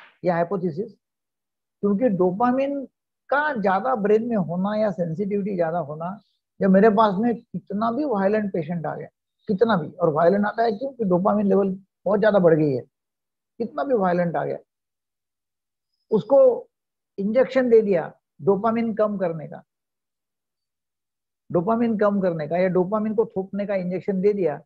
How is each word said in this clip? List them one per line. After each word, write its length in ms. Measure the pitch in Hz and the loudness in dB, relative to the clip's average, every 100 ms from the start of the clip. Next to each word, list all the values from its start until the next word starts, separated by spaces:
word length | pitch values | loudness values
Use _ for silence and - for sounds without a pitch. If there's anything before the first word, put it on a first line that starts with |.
| - _ | -20 _
ये 80 | 175 | -2
hypothesis, 600 | 170 170 196 175 147 226 | 0 -2 -2 -4 -4 -8
क्योंकि 1160 | - _ _ _ _ _ _ _ _ 202 202 254 | -12 _ _ _ _ _ _ _ _ -2 2 2
dopamine 760 | 180 180 185 240 254 277 285 254 _ _ _ - | 2 0 2 0 0 -2 -4 -10 _ _ _ -4
का 240 | 277 302 | -2 -2
ज्यादा 420 | 262 196 190 240 247 | -2 0 0 0 -2
ब्रेन 300 | 196 214 240 | 2 2 2
में 80 | 226 | -2
होना 380 | 151 175 196 214 | -2 -4 -2 -2
या 160 | 220 | -2
sensitivity 640 | 185 170 160 202 202 202 185 | -2 -4 -4 -4 -4 -4 -2
ज्यादा 240 | 160 175 | -2 -4
होना, 360 | 143 156 170 208 - _ _ - | -6 -8 -10 -12 -18 _ _ -2
जब 100 | 196 | 4
मेरे 200 | 190 220 | 6 6
पास 240 | 208 220 185 | 6 4 2
में 180 | 240 220 | -2 -2
कितना 560 | - 180 - 202 226 | -8 -14 -8 -4 -4
भी 140 | 233 302 | -2 -2
violent 460 | 202 190 214 208 | -2 0 0 -2
patient 320 | 196 151 175 147 | -4 -6 -6 -8
आ 100 | 139 | -10
गया, 120 | - _ _ _ - | -14 _ _ _ -6
कितना 260 | 190 233 190 | 0 2 2
भी, 120 | 147 | -2
और 200 | - 170 | -2 0
violent 360 | 147 170 202 208 | 2 2 2 0
आता 180 | 214 | 0
है 80 | 233 | -2
क्योंकि 340 | 202 269 262 202 | -2 -8 -4 0
dopamine 420 | 175 202 208 202 | 2 2 0 2
level 220 | 190 196 190 - _ 175 | 2 0 -4 -12 _ -2
बहुत 140 | 208 | 2
ज्यादा 200 | 214 202 | 2 4
बढ़ 160 | 175 160 | 4 4
गई 160 | 156 | 2
है, 100 | 127 - _ _ _ _ _ _ - | -2 -6 _ _ _ _ _ _ -12
कितना 240 | 220 294 | -10 -6
भी 100 | 277 240 | -2 0
violent 400 | 185 175 175 156 | 2 0 -2 -2
आ 80 | 143 | -4
गया, 120 | 139 - _ _ _ _ _ _ _ _ _ _ _ _ _ _ | -8 -12 _ _ _ _ _ _ _ _ _ _ _ _ _ _
उसको 260 | 214 - 269 262 233 - _ _ _ _ - | -2 4 6 6 4 -6 _ _ _ _ -6
injection 520 | 202 233 254 262 254 | -2 0 2 0 4
दे 120 | 226 | 4
दिया 260 | 202 175 151 - _ - | 4 0 -2 -12 _ -4
dopamine 540 | 143 196 226 226 226 214 | 0 0 0 -2 -2 -2
कम 220 | 214 202 | -2 -2
करने 300 | 180 165 147 | -4 -6 -12
का, 140 | 147 - _ _ _ _ _ _ _ _ _ _ _ _ _ _ _ _ _ - | -16 -20 _ _ _ _ _ _ _ _ _ _ _ _ _ _ _ _ _ -4
dopamine 480 | 165 175 226 233 214 | -2 0 0 0 2
कम 220 | 208 202 | 0 2
करने 260 | 185 165 147 | 0 -2 -4
का 100 | 170 | 0
या 100 | 185 | 0
dopamine 460 | 180 180 214 214 214 | 0 0 -2 -2 -2
को 100 | 220 | -2
थोपने 380 | 190 190 196 202 | -4 -6 -6 -4
का 100 | 196 | -4
injection 460 | 180 180 - 196 | -4 -6 -4 0
दे 120 | 196 | 0
दिया, 220 | 202 165 147 | 0 -2 -4